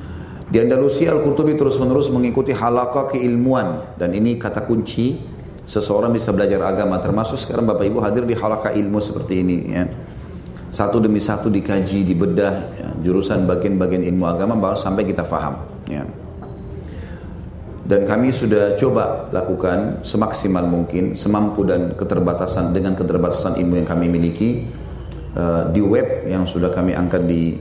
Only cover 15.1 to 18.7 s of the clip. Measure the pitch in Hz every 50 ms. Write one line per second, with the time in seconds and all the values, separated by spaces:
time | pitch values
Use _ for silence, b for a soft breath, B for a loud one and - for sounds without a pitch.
15.1 | 92 85 82 - 82 76 76 71 71 - - - - - - - 76 71 69 -
16.1 | - - - - - - - - - - - - B B B B B B B B
17.1 | B B B B B B B - - - - - - - - - 101 98 98 101
18.1 | 107 113 123 131 113 - 120 107 107 104 101 101